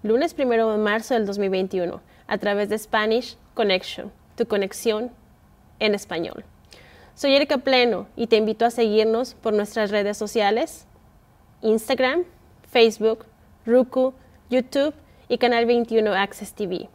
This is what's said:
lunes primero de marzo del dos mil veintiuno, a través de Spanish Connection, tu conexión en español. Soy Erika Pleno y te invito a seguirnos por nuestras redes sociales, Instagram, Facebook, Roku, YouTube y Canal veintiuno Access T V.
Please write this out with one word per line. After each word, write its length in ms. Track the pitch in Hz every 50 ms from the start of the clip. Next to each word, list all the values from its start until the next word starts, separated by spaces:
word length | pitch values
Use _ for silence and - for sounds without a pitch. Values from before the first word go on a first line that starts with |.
lunes 320 | - 208 226 247 320 330 -
primero 360 | - 277 247 233 226 226 220
de 60 | 214
marzo 380 | 214 214 208 208 226 226 - 254
del 100 | 226 214
dos 140 | 196 196 202
mil 100 | 202 196
veintiuno, 540 | 190 185 190 190 - 185 175 170 - - - _ - _ _
a 100 | - 208
través 320 | 196 - 208 202 202 208 208
de 100 | 208 214
Spanish 600 | 214 - - 220 214 220 220 240 247 - - _ - _ -
Connection, 580 | - 226 202 185 185 - - - - - 202 - _ _ _ -
tu 80 | - 233
conexión 680 | - 214 202 196 190 - - - 233 214 214 240 247 - _ _ _ _ _ _ _ _ _ _ _ _ -
en 160 | 214 220 202
español. 500 | 196 - - 180 160 170 - - - - - - _ _ - - - - - - - - - _
Soy 200 | - - 277 269
Erika 220 | 277 302 294 302
Pleno 500 | 262 262 269 262 254 247 240 208 - 202 - -
y 100 | - 233
te 100 | 226 226
invito 300 | 214 220 214 220 - 226
a 40 | 240
seguirnos 600 | 240 247 233 220 208 214 220 226 220 226 254 247
por 220 | - - - 233 214
nuestras 360 | 208 208 208 - 226 214 202
redes 280 | 208 208 202 202 208 -
sociales, 680 | 220 202 - 233 208 196 214 233 311 - - - - _ - - _ - _ _ _ _ _ _ _ _ - _
Instagram, 600 | - 220 220 220 220 - 262 247 254 254 277 349 349 - - _ _ _ - _ - -
Facebook, 540 | - 247 226 226 214 - 208 220 226 - - - _ _ _ _ - _ _
Roku, 480 | 226 233 254 247 254 - 262 254 262 254 - - - - _ _ -
YouTube 420 | 240 254 247 - - 285 277 302 - - - _ - - - _
y 80 | 247 233
Canal 260 | 247 240 240 233 233
veintiuno 480 | 233 240 240 233 233 220 226 220 208
Access 400 | 196 190 196 196 - - 214 -
T 140 | - - 208
V. 240 | 175 180 165 - -